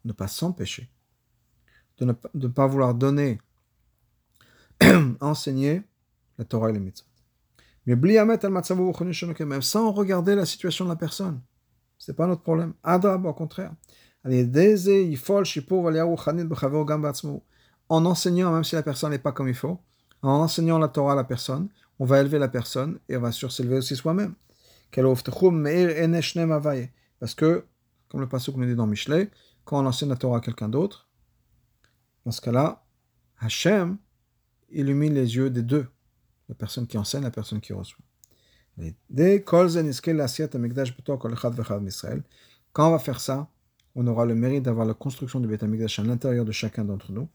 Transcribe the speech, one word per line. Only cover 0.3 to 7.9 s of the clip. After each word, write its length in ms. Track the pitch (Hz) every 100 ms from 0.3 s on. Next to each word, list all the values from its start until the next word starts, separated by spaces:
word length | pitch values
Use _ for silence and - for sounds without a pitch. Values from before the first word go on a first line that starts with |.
| - 170 180 95 - 123 _ _ _ _ _ _ _ _ _ _ _
de 80 |
ne 80 | 123
pas, 160 | 117 -
de 140 | 143 127
pas 180 | 127
vouloir 300 | 135 135 127
donner, 440 | 120 135 143 143 104 _ _ _ _ _ _ _ _ _ _ _ _ _ _
<clears throat> 60 | 185 180 139 -
enseigner 640 | 143 151 - 131 139 170 208 _ _ _ _ -
la 60 |
Torah 260 | 113 113 113
et 20 |
les 60 | 107
mitzvot. 260 | 95 - _ _ _ _ _ _ _ _
Mais 100 | -